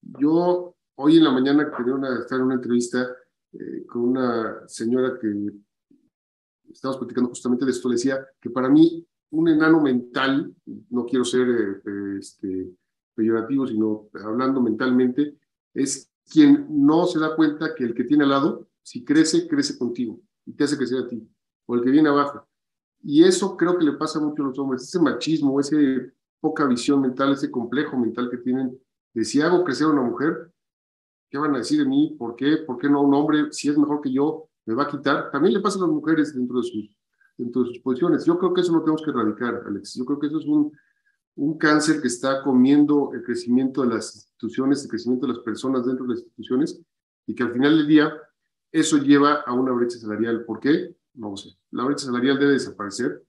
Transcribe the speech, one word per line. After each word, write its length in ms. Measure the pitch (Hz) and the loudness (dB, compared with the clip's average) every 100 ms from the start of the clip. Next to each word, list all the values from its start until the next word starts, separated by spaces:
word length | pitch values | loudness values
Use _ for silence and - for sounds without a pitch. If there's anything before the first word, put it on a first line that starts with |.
Yo 720 | 50 - 147 165 175 180 180 _ _ - | -20 -2 2 2 2 0 -4 _ _ -2
hoy 220 | 139 165 | 4 6
en 80 | 156 | 6
la 60 | |
mañana 380 | 127 131 147 147 - | 4 2 2 0 -4
quería 200 | 120 135 | -4 -2
una, 240 | 135 120 | -4 -6
estar 200 | - 131 | -4 -2
en 60 | 131 | 0
una 100 | 127 | -2
entrevista, 500 | 117 120 120 123 127 - _ _ _ | 0 0 0 -4 -4 -8 _ _ _
eh, 340 | - - 65 - | -16 -12 -12 -10
con 180 | 120 | -2
una 640 | 120 131 123 117 107 - - | 0 0 0 -2 -4 -8 -16
señora 520 | - 113 127 127 127 | -8 -2 0 0 -2
que 320 | 110 101 104 101 _ _ _ _ _ _ _ _ _ _ _ | -6 -4 -6 -10 _ _ _ _ _ _ _ _ _ _ _
estamos 260 | - 131 - | -12 -10 -8
platicando 320 | 117 - 123 | -6 -2 -4
justamente 360 | - 123 123 131 | -4 -4 0 0
de 60 | |
esto, 180 | - 127 | 0 -2
le 60 | 117 | 0
decía 300 | 135 135 - _ | 0 -2 -8 _
que 100 | 120 | -8
para 200 | 131 127 | -2 4
mí 360 | 147 165 170 - _ _ | 6 6 4 -14 _ _
un 180 | 151 165 | 0 2
enano 320 | 156 160 165 | 4 6 4
mental, 760 | 143 123 123 127 135 139 175 - - 104 _ | 4 0 -2 -2 0 0 -4 -12 -18 -18 _
no 160 | 120 117 | -6 -2
quiero 200 | 127 123 | 0 0
ser, 240 | 127 123 | 0 2
eh, 320 | 117 101 98 104 | 0 -2 -6 -10
eh, 320 | 101 101 98 | -8 -8 -10
este, 560 | - _ 98 95 92 - _ _ _ | -12 _ -8 -6 -8 -16 _ _ _
peyorativo, 540 | - 113 113 113 139 127 | -2 0 0 -2 -2 -2
sino 400 | 110 110 104 - - | -2 -2 -2 -10 -14
hablando 380 | 104 113 131 135 | -8 -2 -2 0
mentalmente, 760 | 117 107 131 127 127 127 147 - _ _ _ | 0 0 0 2 2 0 -4 -6 _ _ _
es 360 | - 135 - _ _ | -6 -4 -6 _ _
quien 420 | _ 156 147 143 - | _ 6 8 6 4
no 360 | 151 143 160 180 | 2 4 4 2
se 120 | 156 | 0
da 160 | 156 156 | -2 2
cuenta 400 | 151 - 156 - | 2 2 -6 -4
que 80 | |
el 100 | 120 | -6
que 120 | 120 123 | -4 2
tiene 180 | 147 | 4
al 60 | 139 | 4
lado, 380 | 139 156 214 - _ | 2 0 -4 -14 _
si 220 | - - | -16 -16
crece, 440 | - 151 156 170 170 | 0 4 4 2 0
crece 300 | 143 143 - | -2 -2 -4
contigo 440 | 120 - 117 104 _ _ - | -6 -4 -6 -8 _ _ -20
y 80 | |
te 100 | 117 | -4
hace 140 | 143 143 | -2 0
crecer 220 | 120 131 | -2 -2
a 80 | 120 | -4
ti, 200 | 113 - _ _ _ - | -8 -14 _ _ _ -4
o 100 | 120 | 0
el 60 | |
que 80 | 127 | 4
viene 180 | 143 156 | 4 4
abajo. 400 | 143 143 - _ _ _ _ _ _ | 4 0 -4 _ _ _ _ _ _
Y 200 | - 143 | 0 6
eso 340 | 180 180 190 - | 6 6 0 0
creo 200 | 170 180 | 0 2
que 60 | |
le 100 | 156 | 0
pasa 260 | - 151 156 | 0 -4 -2
mucho 240 | 151 147 | -4 -2
a 40 | 139 | -6
los 100 | 131 | -4
hombres, 260 | 135 123 | -4 -4
ese 160 | - 180 | -4 0
machismo, 600 | 151 120 - 156 139 135 | 0 0 -2 0 2 0
ese 540 | 139 151 139 131 123 _ _ _ | 0 2 2 0 -6 _ _ _
poca 260 | 156 - 143 | -6 -2 0
visión 360 | 120 - 139 | 0 2 2
mental, 320 | 135 123 139 | 0 0 0
ese 180 | 139 147 | 0 -2
complejo 460 | 123 113 123 151 131 | -6 -4 -4 -2 -2
mental 320 | 113 120 123 | -2 -2 -6
que 80 | 120 | -6
tienen 400 | 127 131 131 127 _ _ _ | -4 -2 -4 -8 _ _ _
de 120 | 117 107 | -6 -2
si 160 | 139 | 0
hago 240 | 160 180 147 | 2 2 0
crecer 220 | 123 156 | 0 0
a 40 | |
una 120 | 143 | 2
mujer, 480 | 120 117 147 170 - _ _ _ _ _ _ _ _ | 0 -2 -4 -4 -12 _ _ _ _ _ _ _ _
¿qué 80 | 139 | -4
van 160 | 151 135 | -2 -2
a 20 | |
decir 220 | 110 151 | 0 0
de 60 | 131 | 2
mí? 300 | 139 151 - | 2 0 -2
¿Por 200 | 117 - | -10 -2
qué? 200 | 139 156 160 | 0 0 -2
¿Por 120 | 123 | -4
qué 120 | 143 | 2
no 120 | 143 | 4
un 120 | 143 | 4
hombre? 380 | 139 151 151 147 | 4 4 2 0
Si 160 | - 143 | -4 0
es 100 | 147 | 2
mejor 220 | 143 147 | 2 0
que 140 | 143 | -2
yo, 340 | 131 147 156 - _ - | 0 0 -2 -12 _ -6
me 80 | |
va 100 | 113 | -2
a 40 | 143 | -2
quitar. 440 | 143 139 151 - | -2 -2 -2 -2
También 220 | 139 180 | 0 2
le 60 | 208 | 2
pasa 200 | 196 190 | 0 0
a 20 | |
las 80 | 175 | -2
mujeres 440 | 151 147 160 143 | 0 0 0 0
dentro 240 | 127 123 123 | -2 -4 -2
de 60 | |
sus, 320 | 117 107 104 _ _ _ _ - | -4 -8 -12 _ _ _ _ -10
dentro 260 | 120 127 | -4 -2
de 60 | 120 | -2
sus 100 | - | -4
posiciones. 460 | 131 123 175 143 - | -4 -2 2 2 2
Yo 120 | 175 | 0
creo 140 | 185 | 2
que 80 | 180 | 0
eso 100 | 165 | 2
lo 100 | 165 | 2
tenemos 200 | 156 156 | 0 -2
que 60 | 156 | -2
erradicar, 540 | 127 107 107 120 120 107 | -2 -2 -2 -6 -6 -8
Alex. 280 | 98 - - | -10 -10 -10
Yo 100 | 123 | -6
creo 140 | 143 | -4
que 80 | 151 | -4
eso 120 | 156 | -6
es 60 | 143 | 0
un, 260 | 151 147 - _ _ _ _ _ - | 0 0 -4 _ _ _ _ _ -6
un 220 | 143 156 | -4 0
cáncer 420 | 156 151 151 151 | 2 2 2 0
que 80 | 123 | -2
está 340 | - 135 135 | -2 -2 -2
comiendo 680 | 143 127 127 147 147 147 139 | 2 4 6 6 6 4 0
el 100 | 123 | -6
crecimiento 580 | 117 117 120 123 131 131 | -6 -6 0 0 0 0
de 80 | 127 | 0
las 260 | 110 - - | -2 -6 -16
instituciones, 680 | _ _ 110 120 135 139 | _ _ -8 -4 0 -2
el 60 | - | -4
crecimiento 380 | 110 120 127 143 | -8 -4 -2 -2
de 60 | |
las 100 | 117 | -6
personas 420 | - 104 131 131 120 | -6 -6 -4 -2 -2
dentro 200 | 127 123 | -4 -6
de 80 | |
las 60 | 117 | -8
instituciones, 600 | 120 - 110 127 165 - _ _ _ _ - | -8 -20 -4 -2 -2 -6 _ _ _ _ -12
y 80 | - | -4
que 80 | |
al 80 | 120 | -4
final 260 | 120 143 160 | 0 2 4
del 100 | 147 | 6
día 260 | 151 151 - - _ _ _ _ | 4 4 -2 -20 _ _ _ _
eso 260 | 160 151 151 | -2 2 2
lleva 440 | 135 143 143 147 | 4 6 6 2
a 100 | - | -2
una 220 | 123 131 | -2 0
brecha 240 | 120 117 - | 0 -2 -4
salarial. 480 | 107 104 117 113 - | -8 -4 -2 -4 -6
¿Por 140 | 107 | -4
qué? 360 | - 165 - - _ - | 0 0 0 -16 _ -14
No 160 | 107 | -12
lo 60 | 98 | -12
sé. 120 | - _ _ | -16 _ _
La 120 | - | -6
brecha 220 | 127 143 139 | -4 -4 -4
salarial 340 | 120 127 135 | -2 0 2
debe 140 | 143 | 2
desaparecer. 680 | 135 - - 98 - 131 - | 0 -2 -10 -12 -6 -6 -6